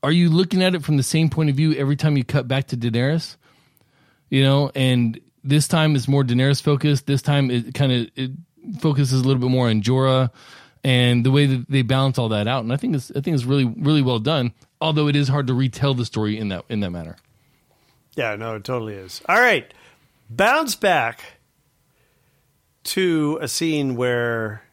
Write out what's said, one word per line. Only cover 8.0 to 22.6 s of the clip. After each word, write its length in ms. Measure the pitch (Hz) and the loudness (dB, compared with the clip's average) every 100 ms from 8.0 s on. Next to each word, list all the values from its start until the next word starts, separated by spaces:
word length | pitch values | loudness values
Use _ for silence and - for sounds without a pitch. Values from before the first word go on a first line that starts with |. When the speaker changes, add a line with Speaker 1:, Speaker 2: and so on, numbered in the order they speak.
| 113 - | -2 -6
Speaker 1:
it 140 | 131 143 - _ 339 170 | -8 -10 -18 _ -14 -4
focuses 400 | 160 139 135 131 | 0 0 2 2
a 40 | |
little 160 | 127 135 | 2 2
bit 100 | 127 | 2
more 180 | 127 120 | 2 2
on 140 | 110 | 2
Jorah 480 | 104 131 135 131 127 - - - - _ | 2 2 4 4 2 -4 -20 -20 -20 _
and 400 | 139 127 123 120 | 0 2 4 2
the 60 | 120 | 4
way 160 | 139 143 | 4 4
that 220 | 131 120 | 0 0
they 120 | 139 | -2
balance 360 | 117 131 135 127 | 0 0 0 0
all 100 | 113 | -2
that 180 | 107 104 | -2 0
out. 160 | 131 | -2
And 80 | 113 | -2
I 40 | 135 | -4
think 180 | 247 147 | -2 -4
it's, 140 | - | -4
I 100 | - | -8
think 140 | 143 | -2
it's 100 | 151 | -2
really, 200 | 123 139 | 0 0
really 380 | 127 113 147 156 | 0 -2 0 2
well 160 | 127 120 | 2 0
done, 340 | 113 156 120 - _ _ | -2 -2 -2 -6 _ _
although 280 | 156 156 147 | -2 0 2
it 80 | 143 | 0
is 100 | 139 | 0
hard 200 | 143 127 | 0 0
to 80 | |
retell 400 | 127 135 - 139 | 0 -2 -2 -2
the 100 | 127 | -2
story 340 | 117 - 107 107 | -4 -4 -4 -4
in 100 | 104 | -4
that, 140 | 90 - | -8 -6
in 120 | 110 | -6
that 100 | 98 | -4
manner. 260 | 87 82 85 _ _ _ _ _ _ _ _ _ | -6 -12 -16 _ _ _ _ _ _ _ _ _
Speaker 2:
Yeah, 220 | - 117 104 | -6 -6 -6
no, 200 | 113 110 | -8 -10
it 80 | |
totally 300 | 101 127 110 | -6 -6 -6
is. 280 | 98 92 - - | -12 -14 -16 -2
All 120 | 196 | 2
right. 320 | 247 175 - - - _ _ _ _ | 2 0 -4 -20 -20 _ _ _ _
Bounce 440 | 113 208 285 302 - | -2 2 2 -2 -2
back 460 | 202 165 117 - - _ _ _ _ _ _ _ _ _ _ _ _ _ | 0 2 0 -6 -20 _ _ _ _ _ _ _ _ _ _ _ _ _